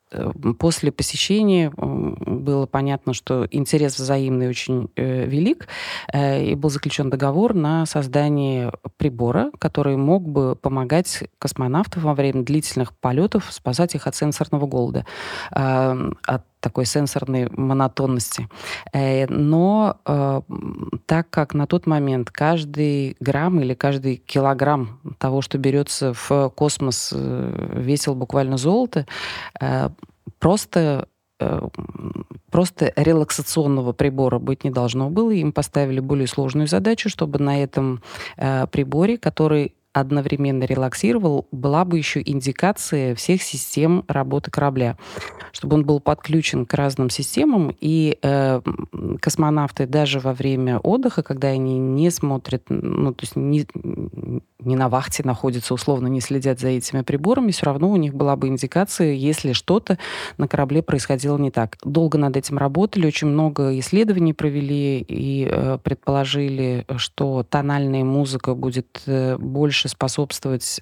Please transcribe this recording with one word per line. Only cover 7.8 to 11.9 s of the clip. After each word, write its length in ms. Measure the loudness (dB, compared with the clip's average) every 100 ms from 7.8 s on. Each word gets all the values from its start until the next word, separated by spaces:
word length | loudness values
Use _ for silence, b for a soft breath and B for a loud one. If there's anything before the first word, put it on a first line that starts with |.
| 0
создание 840 | -2 0 2 2 2 0 0 -2 -6 -10 -4
прибора, 540 | -2 0 0 2 0 -2
который 380 | -4 0 0 2
мог 260 | 4 2 2
бы 280 | 0 0 0
помогать 680 | -2 -2 0 2 0 -4 -10 -6
космонавтам 640 | -6 -2 0 0 0